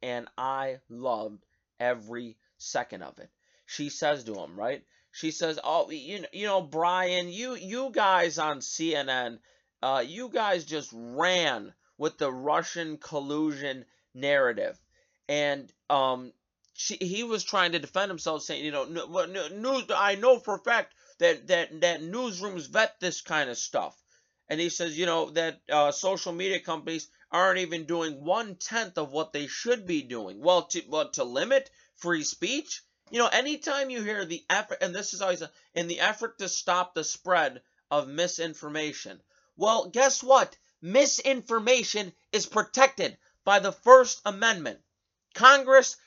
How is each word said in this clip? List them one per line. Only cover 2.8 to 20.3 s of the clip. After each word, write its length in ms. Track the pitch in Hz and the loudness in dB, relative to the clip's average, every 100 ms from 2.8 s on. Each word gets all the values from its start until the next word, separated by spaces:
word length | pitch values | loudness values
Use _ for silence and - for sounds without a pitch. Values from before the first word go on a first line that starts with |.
| 123 92 | -6 -10
of 160 | 73 - | -16 -18
it. 120 | - _ _ _ - | -20 _ _ _ -16
She 220 | - 147 | -10 -10
says 360 | - 151 147 | -4 -2 -2
to 100 | 110 | -4
him, 220 | 101 76 92 | -10 -12 -6
right? 280 | 113 135 - _ _ | -6 -6 -10 _ _
She 200 | - 160 | -10 -8
says, 280 | 147 165 151 | -4 -4 -4
"Oh, 260 | - 165 - | -2 -2 -2
you 280 | 151 135 202 | -6 -12 -12
kn-, 120 | - | -12
you 140 | 190 208 | -8 -2
know, 140 | 196 | -2
Brian, 680 | 151 156 175 185 180 180 175 | -2 0 0 2 0 0 -2
you, 260 | 185 254 | -6 -8
you 360 | 233 185 240 269 | -10 -8 -6 -4
guys 460 | - 294 285 170 160 | 2 4 4 2 0
on 220 | 156 139 | -2 -4
C 340 | - - 165 | -8 -4 -2
N 140 | 151 135 | -2 -2
N, 320 | 127 120 113 _ _ _ _ | -2 -4 -8 _ _ _ _
uh, 220 | 127 135 123 | -2 0 -2
you 220 | 185 254 | -8 -6
guys 360 | 226 214 180 | -2 0 -2
just 260 | 143 156 135 | -2 -8 -8
ran 800 | 113 117 131 175 180 156 117 101 - _ - | -12 -8 -2 2 2 2 -2 -6 -18 _ -6
with 200 | 151 - | -6 -2
the 120 | 139 | -4
Russian 680 | 127 147 156 165 170 160 151 | -2 0 0 -2 -6 -8 -10
collusion 840 | - 151 139 151 156 139 139 131 117 _ _ | -10 -8 -4 -2 -2 -4 -8 -10 -14 _ _
narrative." 640 | 127 143 143 123 104 98 - _ _ _ _ - | -6 0 2 2 0 -4 -6 _ _ _ _ -6
And, 440 | 147 143 139 131 _ - | -2 -2 -4 -8 _ -2
um, 420 | 143 131 127 127 - _ _ _ | 2 2 0 -6 -20 _ _ _
she, 220 | - - - | -10 -8 -6
he 260 | 180 202 | -6 -4
was 220 | 233 220 | -4 -4
trying 280 | - 202 175 | -2 0 0
to 60 | 170 | -2
defend 320 | 143 185 196 | -4 -4 -4
himself, 320 | 170 170 156 | -4 -6 -6
saying, 220 | - 143 | -6 -8
you 60 | 151 | -6
know, 140 | 143 | -4
"N-, 280 | 135 165 147 | -6 -8 -4
what, 160 | 175 170 | -4 -4
n-, 320 | 190 156 202 | -4 -8 -6
news, 240 | 247 269 220 | -2 -2 0
I 200 | 185 202 | 0 2
know 240 | 196 240 | 4 4